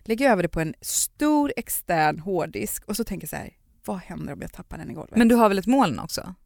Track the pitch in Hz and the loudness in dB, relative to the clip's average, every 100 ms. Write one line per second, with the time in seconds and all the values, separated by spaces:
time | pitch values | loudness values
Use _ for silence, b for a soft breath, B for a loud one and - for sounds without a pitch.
0 | - 226 277 202 175 165 160 - - - | -4 2 4 4 2 -2 -4 -4 -6 -4
1 | - - 302 302 285 - - - - 170 | -4 0 2 4 2 -2 -6 -6 -2 2
2 | 151 151 175 185 156 - 208 - - 208 | 2 0 -2 -2 -2 -4 -6 -8 -6 -4
3 | 226 180 156 147 - - _ _ - 196 | -4 -6 -8 -10 -12 -16 _ _ -8 -8
4 | - 165 156 143 - - - - - 196 | -8 -10 -10 -8 -12 -14 -14 -14 -12 -12
5 | - 214 233 240 220 196 185 269 208 113 | -2 4 6 6 6 4 2 4 4 0
6 | - - - 185 | -6 -8 -10 -14